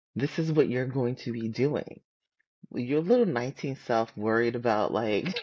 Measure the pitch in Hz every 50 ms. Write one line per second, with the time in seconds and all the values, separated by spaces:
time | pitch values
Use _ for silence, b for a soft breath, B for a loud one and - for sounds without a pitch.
0 | _ _ - 113 139 147 - 170 160 160 151 156 127 - 123 127 131 135 127 139
1 | 123 120 127 - - 123 117 117 113 110 110 120 131 151 135 92 - - - -
2 | _ _ _ _ _ _ _ _ _ _ _ _ - - - 123 123 123 143 156
3 | 165 180 247 247 233 180 127 120 123 135 - - - 139 135 - - - 117 113
4 | 113 - - 104 104 113 110 117 120 120 120 120 117 117 107 107 98 - - 110
5 | 117 107 104 98 - 180 - -